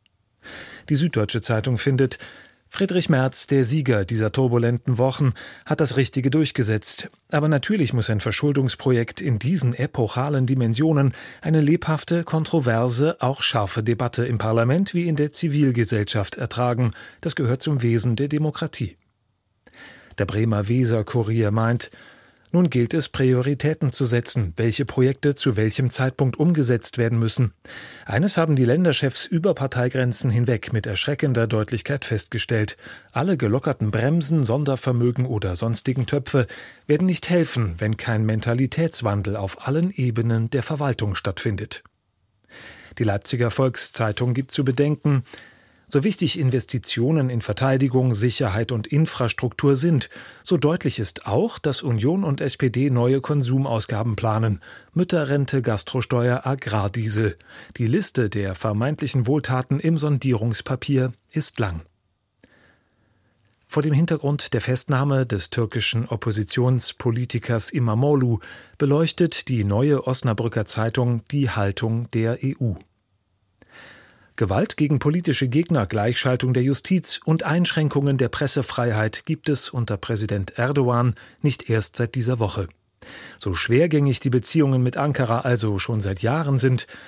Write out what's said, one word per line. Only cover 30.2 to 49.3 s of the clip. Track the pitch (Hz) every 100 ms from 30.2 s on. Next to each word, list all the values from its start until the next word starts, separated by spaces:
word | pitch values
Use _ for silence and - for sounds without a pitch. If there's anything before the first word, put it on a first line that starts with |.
| 131
hinweg | 110 117 113 -
mit | 113 107
erschreckender | 98 - 147 147 117 113
Deutlichkeit | 110 107 110 - 143 -
festgestellt. | 110 - 113 - 113 107 - - - -
Alle | 117 170 160
gelockerten | 104 120 151 - 107
Bremsen, | 110 123 170 139 160
Sondervermögen | 117 127 139 131 - 123 123 117 127
oder | 110 98 87
sonstigen | 113 117 - 127 123
Töpfe | 143 131 139 113 - - - -
werden | 147 185
nicht | 170 -
helfen, | 175 160 127 104 82
wenn | 107 110
kein | - 110
Mentalitätswandel | 110 110 120 117 131 - 165 - 117 101 98 104
auf | 98 - -
allen | 147 180
Ebenen | 196 123 113 117 113 113
der | 135
Verwaltung | - 151 143 120 104 92
stattfindet. | - - 117 98 101 - - _ _ _ _ _ _ - - - - -
Die |
Leipziger | 110 101 - 123 117
Volkszeitung | - 131 123 - - 113 104 123
gibt | 123 135
zu | -
bedenken, | 135 127 143 151 151 135 - - - - _ _ -
so | 143
wichtig | 175 - 175 180
Investitionen | 131 123 - 123 - 120 123 160 127
in | 120
Verteidigung, | - 104 131 135 135 127 127
Sicherheit | 107 120 - 123 98 113
und | 117 -
Infrastruktur | 143 160 - 120